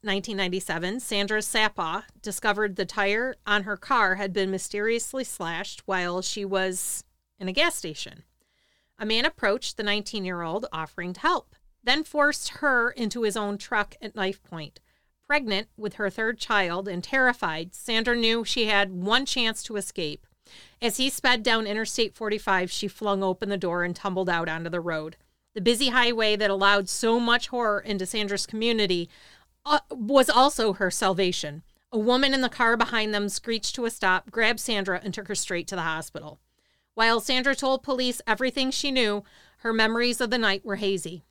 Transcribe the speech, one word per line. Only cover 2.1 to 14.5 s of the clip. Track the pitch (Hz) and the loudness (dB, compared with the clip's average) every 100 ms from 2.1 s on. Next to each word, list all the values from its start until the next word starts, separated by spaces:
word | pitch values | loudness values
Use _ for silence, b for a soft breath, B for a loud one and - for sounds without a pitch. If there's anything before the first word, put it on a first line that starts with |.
| _ | _
discovered | 214 190 220 202 214 185 | -10 -2 0 0 0 -2
the | 185 | -4
tire | - 202 214 254 - - | 0 0 2 -2 -6 0
on | 208 | 0
her | 196 196 | 0 -8
car | - 254 196 185 | 0 2 4 2
had | 196 | 0
been | 190 190 | 0 0
mysteriously | 190 - 208 214 233 - 262 | -2 -4 -4 0 0 -2 -6
slashed | 254 - 170 165 - - - | -6 -6 -6 -4 -6 -10 -2
while | 185 175 175 | -2 0 -2
she | 180 214 196 | -4 -6 -2
was | 190 185 185 - - - _ _ _ | 0 0 -2 -6 -6 -10 _ _ _
in | 190 | -4
a | |
gas | 185 339 - | 0 0 0
station. | 175 151 - - _ _ _ _ _ _ _ _ | -8 -10 -12 -14 _ _ _ _ _ _ _ _
A | 214 | 0
man | 220 285 | 2 2
approached | - 214 220 - - | 2 0 0 -2 -4
the | |
nineteen-year-old | 208 208 208 220 185 175 170 180 - | -2 -2 -2 -6 -4 -4 -4 -4 -4
offering | 160 156 - 175 | -8 -8 -6 -8
to | 180 | -2
help, | 311 349 _ _ _ _ | 0 0 _ _ _ _
then | - 277 | 0 0
forced | 311 294 294 294 - - | 0 2 2 2 -8 -2
her | 294 247 233 | 2 2 2
into | 240 220 240 | -2 -4 0
his | 214 208 | 0 0
own | 202 202 | -4 -6
truck | - 220 208 - | -2 -2 -2 -6
at | 220 214 | -12 -4
knife | 190 196 | -4 -4
point. | _ | _